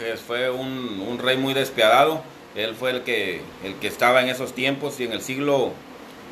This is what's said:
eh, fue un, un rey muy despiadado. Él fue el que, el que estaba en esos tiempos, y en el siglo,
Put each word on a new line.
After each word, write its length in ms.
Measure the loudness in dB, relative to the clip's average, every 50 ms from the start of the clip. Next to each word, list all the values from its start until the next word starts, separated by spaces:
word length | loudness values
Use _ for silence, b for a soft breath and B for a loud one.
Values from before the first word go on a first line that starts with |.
eh, 140 | -6 -6 -6 -6 -6
fue 240 | -4 -2 -2 0 -2
un, 540 | -2 -2 -4 -6 -6 -6 -6 -6 -6 -6 -6 -6
un 120 | -4 -2
rey 180 | 0 2 2 2
muy 160 | 2 0 2
despiadado. 680 | 0 0 0 2 4 6 8 8 8 6 6 4 -2 -6 -10 -18 -20 -20 -12 -6
Él 200 | -4 -4 -4 -4
fue 160 | -4 -4 -2
el 100 | -2 -2
que, 400 | -2 -2 -2 0 0 -2 -4 -6 -8 -12 -14 -12 -12
el 120 | -10 -10
que 120 | -6 -6 -6
estaba 340 | -2 2 4 6 6 6
en 80 | 4 2
esos 240 | -2 -4 -6 -6 -4
tiempos, 460 | -2 0 0 0 -2 -4 -6 -4 -4
y 40 | -4
en 60 | -4
el 100 | -4 -6
siglo, 500 | -6 -6 -4 -2 0 2 2 2 2 0 -2 -8 -16 -18 -18 -18 -18 -18 -18 -18 -18 -12